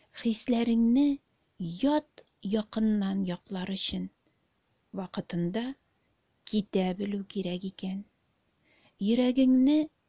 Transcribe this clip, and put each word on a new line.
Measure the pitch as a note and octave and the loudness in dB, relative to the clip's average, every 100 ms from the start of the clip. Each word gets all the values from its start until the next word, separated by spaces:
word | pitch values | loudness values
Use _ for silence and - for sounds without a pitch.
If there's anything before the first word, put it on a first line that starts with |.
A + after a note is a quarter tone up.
| _ - | _ -6
хисләреңне | A#3 A3 - A#3 A#3 A#3 A3+ A#3+ C#4+ C#4 _ _ _ - E3+ E3+ | -4 -2 -2 0 2 2 4 4 2 0 _ _ _ -10 -10 -2
ят | C4+ D4+ D4+ - - _ G3 | 0 0 -2 -12 -20 _ -4
якыннан | G#3+ G#3+ - A3 G#3 G3 G3 F#3 | -4 -2 -2 0 2 0 -2 -4
яклар | F3 - F#3+ F3+ G3 | -6 -8 -8 -6 -6
өчен | - F#3 F#3 _ _ _ _ _ _ _ _ | -6 -6 -8 _ _ _ _ _ _ _ _
вакытында | F#3 F#3 - - F3 E3+ G3+ B3 C4+ _ _ _ _ _ _ - | -12 -10 -8 -6 -4 -2 -2 -6 -8 _ _ _ _ _ _ -6
китә | G#3+ G3+ G3 F#3 F3+ | -4 -2 0 0 -2
белү | G3+ G3+ F#3+ | -6 -6 -6
кирәк | G3+ F#3 F3+ F#3+ | -6 -6 -6 -8
икән. | - F#3+ G3 G#3 _ _ _ _ _ _ _ _ - | -8 -8 -8 -10 _ _ _ _ _ _ _ _ -6
Йөрәгеңне | G3+ A#3+ B3 B3+ C4 B3+ C4 D4+ D4+ _ | 0 2 2 4 6 6 6 4 2 _